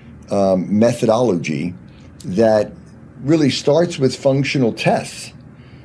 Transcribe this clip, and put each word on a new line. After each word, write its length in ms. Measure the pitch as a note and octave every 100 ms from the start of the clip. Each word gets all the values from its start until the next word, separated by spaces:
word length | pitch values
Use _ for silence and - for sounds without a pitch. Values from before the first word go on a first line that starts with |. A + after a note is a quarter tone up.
| - - -
um, 480 | G2+ G2 F#2 E2+ G#2
methodology 960 | A#2+ B2+ A2+ A2 B2 F2 C#2+ D2 E2+ F2+ - - - -
that 480 | - F#2 A2+ G#2+ G#2 - - - - -
really 280 | C3 D#3+ C#3+
starts 480 | - - D3 F3 D#3+
with 160 | C3
functional 580 | - C#3 C3+ C3+ C#3+ A#2
tests. 600 | - F3 B2 - - - - - - - -